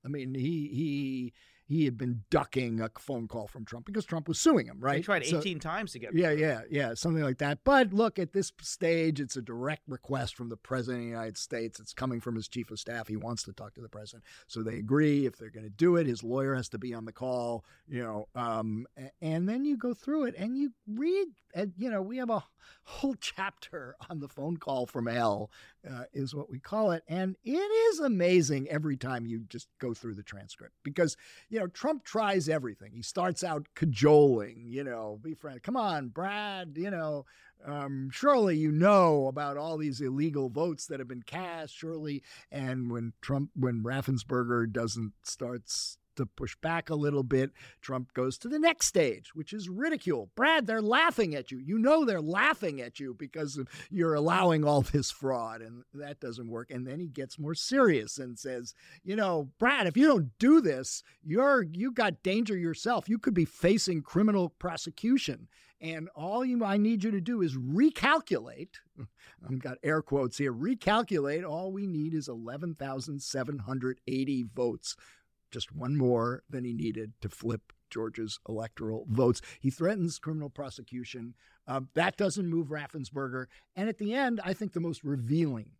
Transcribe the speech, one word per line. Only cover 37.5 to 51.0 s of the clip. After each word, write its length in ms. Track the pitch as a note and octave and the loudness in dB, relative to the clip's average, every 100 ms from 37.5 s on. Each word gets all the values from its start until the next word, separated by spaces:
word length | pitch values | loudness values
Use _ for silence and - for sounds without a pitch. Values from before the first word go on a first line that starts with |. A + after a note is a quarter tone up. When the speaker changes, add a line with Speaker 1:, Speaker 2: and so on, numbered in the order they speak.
| _ - | _ -10
Speaker 1:
um, 440 | C#3+ C#3 C3+ C3+ | -8 -4 -4 -6
surely 440 | - C#4+ C4+ G3+ D#3 | 2 6 6 6 4
you 140 | D#3 | 4
know 540 | D3+ F#3 G3+ F3 D3+ C3+ | 6 8 10 8 6 4
about 300 | C3+ C#3+ C#3+ | 0 -4 -4
all 180 | D#3 D#3 | -4 -2
these 220 | D3+ B2 | -4 -2
illegal 500 | C#3 C3+ D#3+ C#3+ C3 | -2 0 0 0 -2
votes 360 | A#2 E3+ D3+ - | 0 -2 -2 -8
that 120 | C#3 | -10
have 80 | B2 | -10
been 160 | B2 | -12
cast, 500 | A#2 F3 F3+ E3+ D3+ - | -10 -10 -8 -8 -12 -10
surely." 460 | D#3+ E3 D3+ C#3+ - - - | -8 -6 -6 -6 -10 -20 -14
And 400 | C#3 C3 B2+ A#2+ | -8 -4 -4 -2
when 220 | A#2+ A#2 - | -4 -6 -10
Trump, 280 | - C#3 C#3+ - | -4 -2 -2 0
when 260 | B2+ A#2 | 0 0
Raffensperger 920 | A2 C3+ C3+ C3 - B2+ A#2+ A#2+ A#2 | -2 -2 0 -2 0 0 2 2 2
doesn't, 420 | A2 A2+ A2+ A2 - | 0 -2 -4 -6 -8
starts 760 | - - A#2+ A#2+ - - - - _ - | -12 -8 -8 -8 -6 -6 -6 -10 _ -6
to 80 | B2 | -6
push 300 | - C3 - | -4 -10 -6
back 280 | D#3+ E3 - | -2 -2 -2
a 60 | D#3 | 0
little 280 | C#3+ C#3+ | 2 2
bit. 280 | B2+ C3 C3+ - - _ | 2 2 2 -4 -20 _
Trump 320 | - C3 B2+ | -6 -6 -4
goes 240 | - B2+ C3+ | -2 -2 -2
to 100 | A#3 | -4
the 100 | D4+ | 2
next 280 | E4 D#4+ - | 2 2 2
stage, 460 | F3+ C#3+ G2+ - | 4 4 2 -10
which 200 | D#3+ D3+ | -12 -10
is 160 | G#3+ F3+ | -8 -8
ridicule. 600 | F#3 D4+ D4+ - C#3 G2 - | -4 -2 -2 -2 -2 -4 0
"Brad, 320 | C4+ D#4+ A3 | 4 4 2
they're 140 | A3 | 0
laughing 520 | G#3+ B3 | 2 4